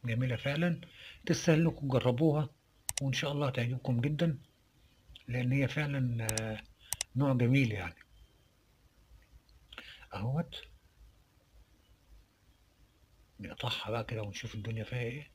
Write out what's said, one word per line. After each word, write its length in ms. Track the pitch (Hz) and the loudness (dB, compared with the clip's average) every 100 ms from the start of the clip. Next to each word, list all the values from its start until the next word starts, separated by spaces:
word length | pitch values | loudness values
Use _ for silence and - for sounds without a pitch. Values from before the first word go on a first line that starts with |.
| 120 | -2
جميلة 300 | 113 127 117 | -2 0 -2
فعلًا، 460 | 139 147 175 165 - - - - - | -2 0 2 0 -6 -20 -20 -16 0
تستاهل 340 | 165 - 156 | 2 6 6
انكم 280 | 165 160 139 | 6 2 2
تجربوها، 640 | 127 123 123 160 147 143 _ _ _ - - | 4 4 4 4 4 0 _ _ _ -8 -2
وان 120 | 135 | -2
شاء 180 | 131 143 | 0 0
الله 160 | 143 143 | 0 0
هتعجبكم 540 | 131 120 127 - 120 | 0 -2 -2 0 0
جدًا، 360 | 143 147 170 139 - _ _ _ _ _ _ - - | 2 2 0 0 -8 _ _ _ _ _ _ -20 -6
لان 240 | 123 123 | -2 2
هي 160 | 139 135 | 2 2
فعلًا، 600 | - 147 139 127 117 110 110 | 0 -2 0 0 0 -2 -2
آه، 200 | 110 110 - - - - - 127 | -4 -6 -12 -20 -14 -10 -6 0
نوع 180 | 139 | 2
جميل 380 | 127 120 139 127 | 4 6 6 4
يعني. 240 | 104 87 - - - - _ _ _ _ _ _ _ _ - _ - _ - _ - - - - | 0 -6 -10 -20 -20 -20 _ _ _ _ _ _ _ _ -20 _ -20 _ -20 _ -20 -18 -20 -14
اهوت 480 | 98 113 143 170 - - - _ _ - _ _ _ _ - - _ _ _ _ - _ _ _ _ _ _ - _ _ _ _ _ | -6 -2 -2 -4 -10 -18 -20 _ _ -20 _ _ _ _ -20 -20 _ _ _ _ -20 _ _ _ _ _ _ -20 _ _ _ _ _
نقطعها 520 | 95 - 123 - - | -12 -6 -6 -4 -4
بقى 120 | 113 | -6
كده 180 | 110 113 | -4 -6
ونشوف 340 | 101 98 113 110 | -6 -8 -10 -8
الدنيا 280 | 104 113 | -8 -8
فيها 160 | 104 127 | -6 -6
ايه. 320 | 120 135 143 | -6 -8 -14